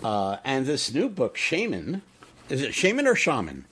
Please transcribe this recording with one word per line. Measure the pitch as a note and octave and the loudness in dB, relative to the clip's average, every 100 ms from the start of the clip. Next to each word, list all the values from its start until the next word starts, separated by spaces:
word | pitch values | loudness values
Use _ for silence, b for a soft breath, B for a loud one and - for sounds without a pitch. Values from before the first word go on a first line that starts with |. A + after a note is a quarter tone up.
Uh, | A2+ G#2 G2 G2+ | 0 0 0 -2
and | - C3+ C3 | 0 0 0
this | D3 - | -2 -2
new | A#2+ B3 | 0 -2
book, | F#3+ A#2 - | 0 -2 0
Shaman, | - E3 A3+ G#2+ E2 F#3 - - - - - | -2 0 0 -2 -4 -6 -8 -20 -20 -20 -6
is | C3+ | -4
it | C3+ | -2
Shaman | - F3+ A#3 C#4+ | 2 2 4 4
or | |
Shaman? | G3 - C#3 F2 C2+ C2 | 4 4 0 -2 -6 -16